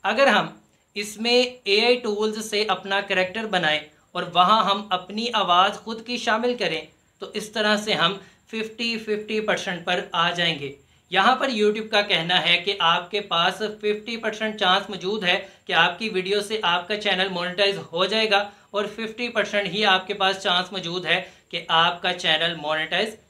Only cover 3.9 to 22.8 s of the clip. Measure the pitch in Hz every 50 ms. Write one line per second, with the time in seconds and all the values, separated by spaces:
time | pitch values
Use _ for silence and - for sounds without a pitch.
3.9 | _ _ _ _ _ 175 175 170 170 175 180 180 214 226 196 185 196 208 208 -
4.9 | 185 180 180 - 196 214 233 214 - 220 196 180 175 180 190 208 202 - - 220
5.9 | 226 220 - - 247 233 - 240 214 226 233 247 247 240 208 175 160 160 156 -
6.9 | _ _ _ _ _ _ 196 - - 214 - - - 226 214 214 214 208 214 220
7.9 | 196 151 165 170 202 196 - - _ _ _ _ - 220 220 220 - - 240 233
8.9 | 233 220 220 - 214 208 214 - 220 214 214 214 185 - - 196 180 170 170 185
9.9 | 180 180 180 - - 175 170 175 170 170 170 165 160 139 143 139 139 - _ _
10.9 | _ _ _ _ 170 190 196 233 254 - 277 262 247 214 208 208 214 226 214 214
11.9 | 220 208 208 208 196 165 165 170 180 180 156 170 175 175 175 196 202 - 175 165
12.9 | 170 175 175 - - 202 202 - 175 170 170 185 185 185 214 208 214 - 214 208
13.9 | 208 208 - - 233 226 - 220 208 - 220 214 208 214 202 185 185 196 196 -
14.9 | 208 180 175 185 214 220 185 175 180 196 190 - - _ _ - 185 165 170 180
15.9 | 175 - 226 220 185 185 180 185 202 208 202 208 220 214 214 196 175 180 175 -
16.9 | 214 208 208 208 190 180 190 196 190 175 175 180 175 190 202 196 196 160 135 -
17.9 | - 170 190 190 214 220 220 214 202 196 208 - - - _ _ - 196 214 214
18.9 | - - 226 214 220 - 247 233 226 220 196 - - 202 202 185 160 208 214 202
19.9 | 190 190 190 - 202 196 196 190 196 190 - 202 180 180 185 - 208 190 170 170
20.9 | 170 180 180 156 170 185 185 - - _ _ _ - 170 170 - 170 165 165 175
21.9 | 175 - - 180 180 180 - 175 156 156 165 170 170 160 147 151 156 156